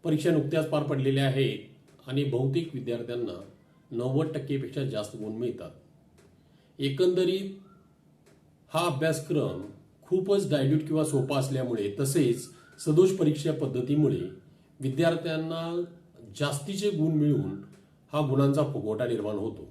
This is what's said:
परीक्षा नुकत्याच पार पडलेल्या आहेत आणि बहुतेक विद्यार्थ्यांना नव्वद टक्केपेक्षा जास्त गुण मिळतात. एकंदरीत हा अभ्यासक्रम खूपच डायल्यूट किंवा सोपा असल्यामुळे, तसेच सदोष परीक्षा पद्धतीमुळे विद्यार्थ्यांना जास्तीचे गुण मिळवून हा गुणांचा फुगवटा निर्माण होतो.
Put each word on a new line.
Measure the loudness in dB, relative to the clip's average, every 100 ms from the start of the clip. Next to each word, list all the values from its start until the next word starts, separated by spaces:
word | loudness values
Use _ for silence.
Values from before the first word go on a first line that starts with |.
परीक्षा | 0 2 4
नुकत्याच | 2 2 0 0
पार | -2
पडलेल्या | 0 0 2 2
आहेत | 2 2 0 -2 -12 -20 _ -20 -4
आणि | -2
बहुतेक | 0 0 0 0 -4
विद्यार्थ्यांना | -8 -6 -6 -6 -8 -8 -10 -16 -20 _ _ _
नव्वद | -6 -2 0 -2
टक्केपेक्षा | -4 -4 -4 -4 -6
जास्त | -4 -4 -6 -8
गुण | -8
मिळतात. | -6 -6 -6 -14 -18 -20 _ _ _ -20 _ _ _ _ -4
एकंदरीत | -4 2 2 4 2 0 -4 -12 -20 -20 _ _ _ _ _ _ _ _ _
हा | -2 0
अभ्यासक्रम | 0 0 0 0 0 0 -4 -10 -16 -20 _
खूपच | -2 0 2 2 4
डायल्यूट | 2 4 2 2
किंवा | 0
सोपा | 2 0 2 0
असल्यामुळे, | 0 -2 -2 -2 -2 -2
तसेच | 0 4 4 2 -4 -20 -20 -6
सदोष | 2 6 6 6
परीक्षा | 2 2 -2
पद्धतीमुळे | -2 -2 -2 0 4 4 2 -4 -10 -20 -20 _ _
विद्यार्थ्यांना | -4 2 2 2 -2 -4 -4 -6 -4 -4 -6 -10 -20 -20 -20 -4
जास्तीचे | -2 -2 -6 -2 -2
गुण | 2 2
मिळवून | 4 4 2 0 -8 -14 -20 -20 _ _
हा | -2 0
गुणांचा | 4 4 2
फुगवटा | 0 -2 -4 -2 -2
निर्माण | -2 -2 -4
होतो. | -6 -8 -16